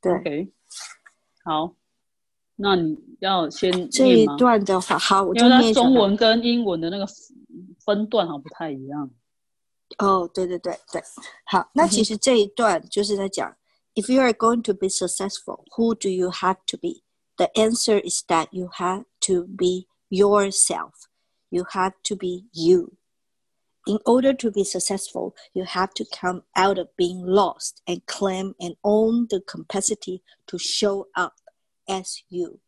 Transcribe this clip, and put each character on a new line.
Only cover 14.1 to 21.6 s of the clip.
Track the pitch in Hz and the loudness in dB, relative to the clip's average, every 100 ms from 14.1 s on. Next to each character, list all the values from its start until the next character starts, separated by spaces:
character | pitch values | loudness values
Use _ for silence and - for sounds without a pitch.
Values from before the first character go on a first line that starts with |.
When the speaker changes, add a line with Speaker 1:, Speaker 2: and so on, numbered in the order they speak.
Speaker 1:
you | 254 | 2
are | 254 | 2
going | 220 226 233 | 2 2 2
to | 226 | 0
be | 190 190 | -2 -2
successful, | - 180 - 196 - - - _ - | -2 -4 -4 -6 -8 -12 -14 _ -2
who | 226 220 | 0 0
do | 196 | -2
you | 185 180 | -2 -2
have | 180 185 185 - | -2 -2 -2 -6
to | - | -8
be? | 175 - _ _ _ - | -8 -10 _ _ _ -4
The | 185 - | -2 2
answer | 220 233 - 208 | 0 2 0 0
is | 175 - - | 0 -8 -2
that | 165 160 | -2 -2
you | 190 180 - | -8 -12 -6
have | 180 190 - _ | -4 -4 -10 _
to | - 180 180 | -2 -2 -2
be | 190 180 185 185 _ _ | -2 -2 -2 -8 _ _
yourself. | 185 202 208 196 196 - - - _ - _ _ _ _ | 2 4 4 2 0 -2 -2 -8 _ -20 _ _ _ _
You | 175 | -6